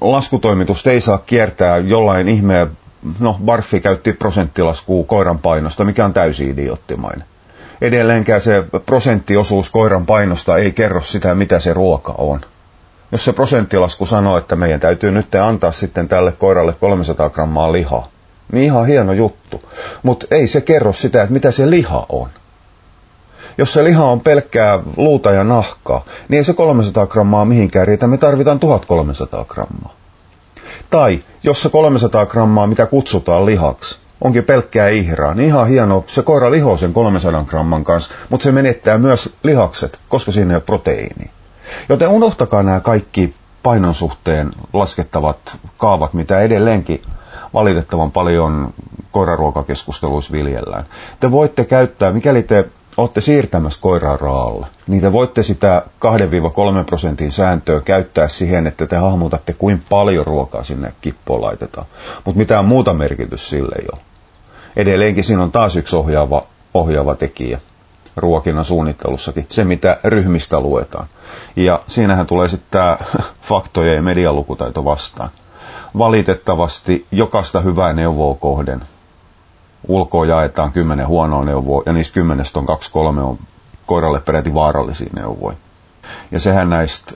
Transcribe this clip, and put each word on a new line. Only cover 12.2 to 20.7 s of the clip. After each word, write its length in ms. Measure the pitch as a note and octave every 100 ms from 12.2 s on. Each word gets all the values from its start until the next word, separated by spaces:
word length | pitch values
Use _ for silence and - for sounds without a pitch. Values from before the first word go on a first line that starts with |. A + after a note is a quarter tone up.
| D2 C#2+ - _ _ _ _ _ _
Jos 140 | A#2 -
se 80 |
prosenttilasku 720 | G#2+ B2 B2 G2+ G2 F2+ - F#2+
sanoo, 320 | G#2+ G2 F2+
että 180 | - F2
meidän 240 | F2 D2+
täytyy 320 | E2 F2 G#2
nyt 240 | G2 G#2 F#2+
antaa 360 | G#2+ G#2+ F2
sitten 360 | - F2+ - E2+
tälle 240 | F#2 F2+
koiralle 420 | E2+ G2 F2+ E2
kolmesataa 560 | E2+ F#2+ G2 E2 D#2+ D2+
grammaa 420 | - D#2 D2+ D#2+
lihaa, 360 | E2+ D#2 B1 - _ _ _ -
niin 140 | A#2+ C#3+
ihan 220 | C3 A#2+
hieno 260 | C#3+ G2
juttu. 500 | F#2+ A#2 - _ - - - - -
Mut 200 | B2+ B2 -
ei 160 | D3+ E3+
se 140 | D3
kerro 320 | C3+